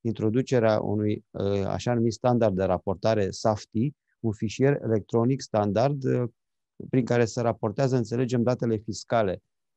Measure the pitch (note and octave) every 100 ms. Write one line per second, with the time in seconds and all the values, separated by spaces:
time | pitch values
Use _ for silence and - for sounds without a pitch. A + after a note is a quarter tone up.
0 | A#2 G#2 A2 A#2 C3 B2+ A2 G#2+ - G#2
1 | G#2+ G#2 _ - G2 G2+ G2 G2 - A#2+
2 | A#2 G#2+ B2+ A#2+ A2 F#2 F#2+ F2+ - F2+
3 | A2+ A2 F#2+ F#2+ A2+ G#2 - G#2+ C3+ -
4 | _ _ A2+ G#2 A2 - C3 C#3+ - A2
5 | F#2 A#2 A#2 C3+ - G#2+ G2+ G2 C3+ C#3+
6 | B2+ B2 A#2+ _ _ _ _ _ - C3
7 | A2+ A#2+ A#2 - A#2 A2+ A2+ G#2 C3+ B2+
8 | G#2+ A#2 B2+ B2 A#2 B2+ A#2 A2 - G2
9 | - A#2 G#2 F2+ _ _ _